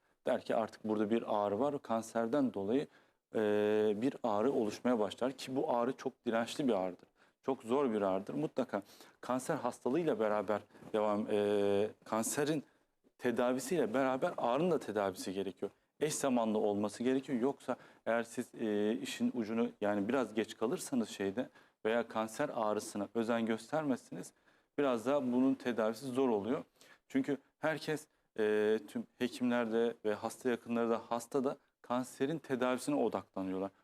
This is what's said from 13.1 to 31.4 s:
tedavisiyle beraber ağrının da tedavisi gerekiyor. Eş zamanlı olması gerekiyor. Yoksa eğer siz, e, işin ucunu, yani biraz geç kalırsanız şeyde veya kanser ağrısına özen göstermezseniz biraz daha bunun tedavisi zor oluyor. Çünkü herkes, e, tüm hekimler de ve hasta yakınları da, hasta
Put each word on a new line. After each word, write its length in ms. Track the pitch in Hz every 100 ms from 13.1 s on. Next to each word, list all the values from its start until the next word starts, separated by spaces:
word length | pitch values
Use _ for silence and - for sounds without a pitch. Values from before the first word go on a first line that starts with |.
| -
tedavisiyle 760 | 123 113 123 131 - 170 110
beraber 380 | 127 131 131 175 -
ağrının 340 | 120 131 180
da 80 | 147
tedavisi 540 | - 104 98 90 101
gerekiyor. 380 | 95 95 - 98 _ _ -
Eş 160 | 151 147
zamanlı 420 | 139 123 110 107
olması 460 | 107 101 104 -
gerekiyor. 360 | 120 135 135 123
Yoksa 360 | 131 135 - 120 - - 117
eğer 180 | 117
siz, 320 | 113 - 120 -
e, 340 | 110 104 104 120
işin 300 | - - 120
ucunu, 360 | 127 107 113 120 -
yani 280 | 104 104 101
biraz 240 | 135 110
geç 240 | 107 104 -
kalırsanız 520 | 110 185 - 123 107
şeyde 400 | - 98 104 143 - - _ 110
veya 220 | 117 113
kanser 420 | 110 110 - 147 131
ağrısına 520 | 107 107 - 104 101 117
özen 300 | 113 117 113
göstermezseniz 880 | 113 - 156 147 120 - 170 - _ _ _ _ -
biraz 280 | 143 117 117
daha 180 | 143
bunun 320 | 127 123 135 131
tedavisi 500 | 123 117 110 113 135
zor 240 | 123 131
oluyor. 340 | 107 104 147 - _ - - -
Çünkü 300 | 135 135 135 _ -
herkes, 480 | 156 147 - 147 - _ _ -
e, 400 | 107 107 107 110 104
tüm 160 | 120 - -
hekimler 540 | 123 - 123 120 113
de 220 | 113 117 - 107
ve 80 |
hasta 360 | 104 113 - 127
yakınları 400 | 117 117 117 117
da, 120 | 113 -
hasta 340 | 117 - 143